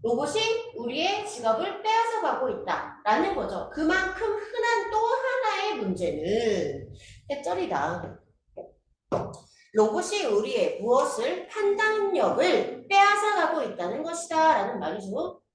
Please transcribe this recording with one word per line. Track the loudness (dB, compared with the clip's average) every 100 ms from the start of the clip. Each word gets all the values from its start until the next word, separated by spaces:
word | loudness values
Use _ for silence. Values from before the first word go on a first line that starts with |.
로봇이 | 0 0 0 0 0 -2 -4 -8
우리의 | -6 -2 0 -2 -6
직업을 | -4 0 0 -2 -4
빼앗아 | 0 2 2 0
가고 | 0 0 -2
있다라는 | -2 -4 -4 -6 -6 2 2 2
거죠. | 0 -4 -6 -8
그만큼 | -2 2 2 0 -2 -2 -2
흔한 | -4 -2 0 2 0
또 | 0
하나의 | 2 2 0 0 0 0 -2 -2
문제는 | -4 -2 -2 -2 0 0 2 0 -2 -6 -10 -16 -20 -20 -8
해절이다. | -6 -4 -4 -2 -2 -2 -4 -8 -14 _ _ _ -18 -18 _ _ _ _ -4 -4 -12 -20 _ _
로봇이 | 4 4 2 -2 -2 0
우리의 | 0 0 0 0 -2
무엇을, | 2 4 4 0 -2 -4 -6
판단력을 | -2 0 2 2 2 0 2 2 4 4 4 0 -6 0
빼앗아 | 6 6 6 2
가고 | 2 2 0
있다는 | -2 -4 -6 -4
것이다 | -6 -6 -2 4 6
라는 | 4 2 -4
말이죠. | -6 -6 -6 -6 -6 -8 _